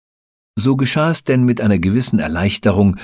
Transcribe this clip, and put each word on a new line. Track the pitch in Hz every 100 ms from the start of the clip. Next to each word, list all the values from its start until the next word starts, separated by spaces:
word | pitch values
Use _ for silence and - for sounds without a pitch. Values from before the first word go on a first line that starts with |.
| _ _ _ _ _ -
So | 123 135
geschah | 131 160 160
es | 160
denn | - 127
mit | 123 120
einer | 113 98
gewissen | 90 113 123 107
Erleichterung, | 76 82 98 - 110 95 101 95